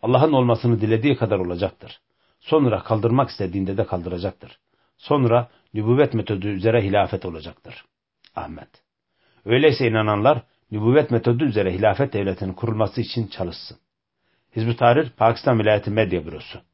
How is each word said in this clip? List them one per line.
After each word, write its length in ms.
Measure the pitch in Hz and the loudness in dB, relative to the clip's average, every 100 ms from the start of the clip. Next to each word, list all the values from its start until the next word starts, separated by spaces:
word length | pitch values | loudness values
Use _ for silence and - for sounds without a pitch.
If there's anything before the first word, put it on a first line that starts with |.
Allah'ın 300 | 127 127 156 | 2 4 4
olmasını 480 | 139 123 113 120 113 | 4 2 2 2 0
dilediği 360 | 107 110 139 131 | 2 0 2 0
kadar 220 | 107 98 | 0 -2
olacaktır. 600 | 87 87 95 - - - _ _ _ _ | -2 -4 -6 -6 -20 -20 _ _ _ _
Sonra 420 | - 156 135 101 | 0 2 2 0
kaldırmak 480 | - 110 113 123 131 | -2 0 2 0 0
istediğinde 460 | - 95 95 95 98 | -4 -6 -4 -4 -2
de 100 | 104 | -4
kaldıracaktır. 720 | 92 85 90 92 - - - _ _ _ _ | -4 -6 -6 -8 -10 -20 -20 _ _ _ _
Sonra 500 | - 147 123 117 117 _ _ | -2 0 4 2 0 _ _
nübüvvet 400 | 107 107 127 147 | -6 0 2 2
metodu 340 | 113 101 101 98 | 0 -4 -4 -4
üzere 340 | 98 107 117 | -2 0 0
hilafet 400 | 98 101 92 95 | 2 0 0 -2
olacaktır. 600 | 92 80 76 - - - - _ _ _ _ - | -8 -12 -16 -18 -20 -20 -20 _ _ _ _ -14
Ahmet. 320 | - 82 - _ _ _ _ _ _ _ | -12 -16 -20 _ _ _ _ _ _ _
Öyleyse 440 | 101 123 151 123 123 | -2 4 4 4 2
inananlar 540 | 110 107 104 113 151 - _ _ | 2 2 2 2 2 -4 _ _
nübüvvet 400 | 107 110 135 143 | -2 2 4 4
metodu 340 | 117 - 120 | 0 2 0
üzere 280 | 139 107 95 | 0 0 0
hilafet 400 | 92 107 92 135 | 2 0 2 -2
devletinin 400 | 104 98 92 92 | -2 -4 -4 -8
kurulması 480 | 90 113 110 107 - | -4 -4 -2 -2 -2
için 260 | - - 107 | -6 -6 -6
çalışsın. 520 | - - - - - _ _ _ _ _ _ _ - | -6 -10 -10 -18 -20 _ _ _ _ _ _ _ -4
Hizb-ut 220 | 113 117 | -4 2
Tahrir, 320 | 120 120 120 | 4 4 0
Pakistan 480 | _ 113 117 - 117 | _ 2 2 0 2
Vilayeti 320 | 107 104 107 | 2 2 0
Medya 360 | 104 104 87 78 | 0 0 -2 -6
Bürosu. 340 | 80 - - _ | -14 -16 -20 _